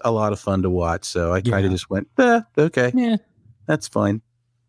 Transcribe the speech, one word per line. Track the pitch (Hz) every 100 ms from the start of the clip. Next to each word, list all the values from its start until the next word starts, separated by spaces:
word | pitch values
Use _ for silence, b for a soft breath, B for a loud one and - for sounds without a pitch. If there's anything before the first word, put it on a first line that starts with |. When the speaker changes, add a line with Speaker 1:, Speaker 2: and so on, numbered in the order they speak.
Speaker 1:
a | 120
lot | 110 107
of | 104
fun | - 95
to | 92
watch. | 90 85 85 -
So | 90 85
I | 90
kinda | 110 101
Speaker 2:
Yeah. | 98
Speaker 1:
just | 92 -
went, | 95 - -
"Eh, | 247 233 220 -
okay. | 160 131 123
Speaker 2:
Yeah. | 254 233 214 - _ _ _ -
Speaker 1:
That's | 156 -
fine. | 110 101 110 - _ _ _